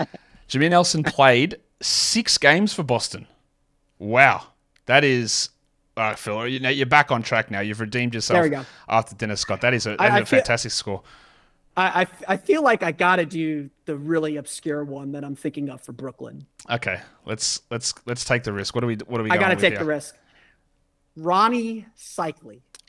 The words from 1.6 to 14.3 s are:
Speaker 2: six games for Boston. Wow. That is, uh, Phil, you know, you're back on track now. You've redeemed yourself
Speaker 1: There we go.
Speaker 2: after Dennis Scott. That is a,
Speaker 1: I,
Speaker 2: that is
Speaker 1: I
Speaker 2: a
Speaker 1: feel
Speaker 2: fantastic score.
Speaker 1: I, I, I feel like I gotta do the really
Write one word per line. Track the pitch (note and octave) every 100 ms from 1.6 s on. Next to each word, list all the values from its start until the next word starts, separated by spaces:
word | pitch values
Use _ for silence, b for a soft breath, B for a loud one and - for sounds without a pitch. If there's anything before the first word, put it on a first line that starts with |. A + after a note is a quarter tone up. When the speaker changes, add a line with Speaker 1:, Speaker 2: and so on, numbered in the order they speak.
| _ _
Speaker 2:
six | - - - A3 A#3 -
games | C#3+ D#3+ G#3
for | -
Boston. | C#3+ A#2 - F#2+ - _ _ _ _ _ _ _
Wow. | G#2 A#2+ C3+ F2+ - _ _ _ -
That | C3
is, | C#3+ B2+ A2+ - - _ _ _ _ -
uh, | A2
Phil, | G#2 - G#2+ A#2+
you | C3
know, | B2+
you're | C#3 B2+
back | D3 C#3+
on | B2
track | A2 A#2 G#2+
now. | G2+
You've | G#2 G#2
redeemed | A2 B2 B2
yourself | A2+ - F3
Speaker 1:
There |
we | D#3+
go. | C#3 C3+ B -
Speaker 2:
after | A2+ A2+
Dennis | G#2 G#2+ G#2
Scott. | - F#2+
That | A#2+
is | B2 G#2+
a, |
Speaker 1:
I, | G#2
Speaker 2:
that | G#3
is |
Speaker 1:
I | G#3
Speaker 2:
a | G#2
Speaker 1:
feel | C3
Speaker 2:
fantastic | - A#2 A#2+
score. | - - F#2+ b b b b b b _ -
Speaker 1:
I, | F#3 F3
I, | F#3 - -
I | F#3+
feel | - D#4+
like | C#4+ A3
I | F3
gotta | D#3+ F3+ F#3 D#3+
do | E3+ D#3+ D3+ C#3+ - -
the | D3
really | D3 E3 D#3